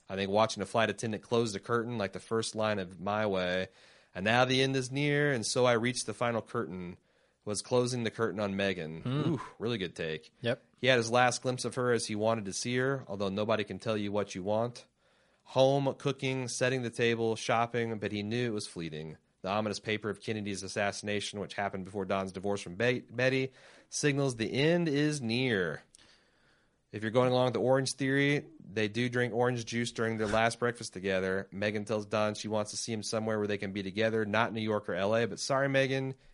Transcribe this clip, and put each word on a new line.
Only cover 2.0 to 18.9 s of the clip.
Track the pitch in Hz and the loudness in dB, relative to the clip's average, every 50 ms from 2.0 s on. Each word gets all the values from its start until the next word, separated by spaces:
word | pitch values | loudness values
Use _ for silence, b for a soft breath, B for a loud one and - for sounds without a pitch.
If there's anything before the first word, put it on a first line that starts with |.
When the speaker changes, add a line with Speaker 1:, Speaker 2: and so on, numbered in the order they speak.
| 98 95 - | -4 -4 -4
Speaker 1:
the | 90 | -8
first | - - 113 113 110 - - | -6 -4 -2 -2 -2 -2 -2
line | 110 107 107 107 101 | -2 0 0 0 -2
of | 92 87 92 85 | -4 -6 -8 -6
My | 90 101 104 107 110 | -4 -2 0 0 0
Way, | 104 95 92 90 90 90 92 95 b b b b b b b b b - | 0 0 0 0 2 0 0 -2 b b b b b b b b b -6
"And | 92 95 | -2 2
now | 107 117 123 127 | 4 4 6 4
the | 127 131 131 135 | 4 4 4 2
end | 135 135 | 2 2
is | 135 127 123 | 0 -2 -2
near, | 127 139 147 147 143 143 147 147 | -2 0 0 2 2 2 2 2
and | 135 117 104 | 2 0 -2
so | - - 127 123 | 0 2 4 6
I | 123 120 | 6 6
reach | 110 113 123 123 - - | 4 2 0 -2 -2 -4
the | - 104 | -6 -4
final | - 120 120 117 110 | -2 -2 0 0 -2
curtain," | - - - 123 - - 92 92 90 87 92 - _ _ _ _ _ _ _ _ - | -4 -4 -4 -6 -4 -4 -6 -8 -8 -10 -12 -14 _ _ _ _ _ _ _ _ -8
was | 104 104 98 | -6 -6 -6
closing | - - 127 123 123 123 127 123 117 | -2 0 2 2 2 2 0 -2 -2
the | 107 | -2
curtain | - - 113 104 85 107 | -2 -2 -2 -2 0 -2
on | 104 101 95 | -2 -2 0
Megan. | 101 98 98 95 87 80 78 80 82 | 0 0 0 0 -2 -4 -6 -8 -6
Speaker 2:
Hmm. | - 123 131 147 147 165 160 | -4 -2 -2 0 0 0 0
Speaker 1:
Ooh, | 113 - - - - | -2 -4 -10 -10 -6
really | 98 117 120 | -4 -2 -2
good | 101 92 85 - | -2 -4 -4 -4
take. | - 85 80 80 78 - - _ _ | -4 -4 -4 -4 -6 -8 -14 _ _
Speaker 2:
Yep. | 120 117 120 - _ _ _ _ | -2 -2 -2 -2 _ _ _ _
Speaker 1:
He | 123 | 4
had | 127 131 | 4 4
his | 120 110 113 | 4 4 4
last | 117 123 127 123 120 - - | 4 4 6 4 4 0 -2
glimpse | 131 123 123 - | -4 -2 -2 -4
of | 117 - | -4 -2
her | 131 123 123 | 0 2 2
as | 120 113 117 | 2 2 0
he | - 107 | -2 -2
wanted | 104 107 113 113 113 98 | 0 2 2 2 0 -2
to | 95 90 | -6 -6
see | - - 123 123 | -6 -4 -2 0
her, | 127 127 135 139 131 - | 0 0 0 -2 -4 -6
although | - 98 98 101 95 | -8 -4 -2 -2 -2
nobody | 95 104 107 110 110 104 101 | 0 0 0 2 0 0 0
can | - 98 | -4 -8
tell | 92 - 117 110 | -6 -4 -2 -2
you | 107 101 101 | -2 -2 -2
what | 101 104 101 101 - | -2 -2 -2 -2 -4
you | 98 | -6
want. | 90 101 107 110 117 123 123 - - _ _ _ _ _ _ _ _ _ _ _ _ | -2 0 0 0 0 -2 -6 -10 -18 _ _ _ _ _ _ _ _ _ _ _ _
Home, | - - 131 135 135 139 143 139 135 - - | 0 4 6 6 6 6 4 2 0 -2 -2
cooking, | - 139 135 - 135 131 131 131 127 | -2 -4 -2 -2 -2 -2 -2 -2 -2
setting | 123 - - 131 123 131 131 | -4 -2 0 0 2 2 0
the | 123 113 | -2 -2
table, | - - 120 117 117 113 113 113 110 | 0 2 2 2 2 2 2 0 0
shopping, | - - - 117 113 120 117 - 120 117 113 113 107 | 0 0 2 2 2 2 0 0 -2 -2 -2 -2 -4
but | 107 98 | -4 -4
he | 104 104 101 | -2 -2 -2
knew | 104 113 123 123 | -2 -2 -2 -2
it | 117 107 | -2 -2
was | 107 - | -4 -6
fleeting. | - - 90 82 80 | -6 -8 -8 -8 -6